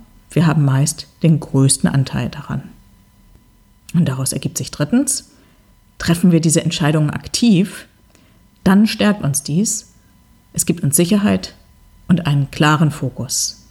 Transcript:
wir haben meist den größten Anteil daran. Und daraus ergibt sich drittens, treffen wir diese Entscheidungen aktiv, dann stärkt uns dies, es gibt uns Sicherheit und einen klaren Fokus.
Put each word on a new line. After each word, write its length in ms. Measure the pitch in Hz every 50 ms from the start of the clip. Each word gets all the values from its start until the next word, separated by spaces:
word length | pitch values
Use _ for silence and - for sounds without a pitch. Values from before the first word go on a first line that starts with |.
| - - _ _ _ _
wir 160 | - 151 175
haben 180 | 160 - 160 143
meist 440 | 135 131 135 147 170 - - - - _ _ -
den 180 | 160 156 143
größten 480 | - - - 135 135 135 - - - -
Anteil 400 | - 135 131 - - 135 123 -
daran. 340 | - 147 - - - 139 - - - - _ _ _ _ _ _ _ _ _ _ - - _ _ _ _ _ _ _ _ _ - -
Und 120 | 175 156
daraus 260 | 139 127 131 131 - -
ergibt 260 | 143 - - - 156
sich 120 | 143 -
drittens, 600 | - - 151 151 240 254 294 - - - - - _ _ _ _ _ _ _ _ _ _ _ _ _
treffen 340 | - - - 170 - - 180
wir 100 | 165 160
diese 220 | 165 165 151 165 -
Entscheidungen 480 | 170 - - 156 147 160 156 151 147
aktiv, 760 | - - - - - - 240 240 196 160 208 - - - - - _ _ _ _ _ _ _ _ _ _ _ _ _ _ -
dann 240 | 185 185 202 226
stärkt 360 | 214 - - 202 208 202 - -
uns 200 | 143 135 - -
dies, 500 | - 147 180 226 220 - - - - _ _ _ _ _ _ _ _ _ _ _ _ -
es 140 | - -
gibt 160 | - 170 - -
uns 140 | 139 -
Sicherheit 580 | - 175 170 208 202 202 208 190 185 - - - - _ _ _ _ _ _ _ - -
und 200 | - 175 170 170
einen 240 | 147 147 143 139 -
klaren 400 | - - 160 151 156 151 165 143
Fokus. 760 | - - 139 123 - - 113 - - - - - - - - _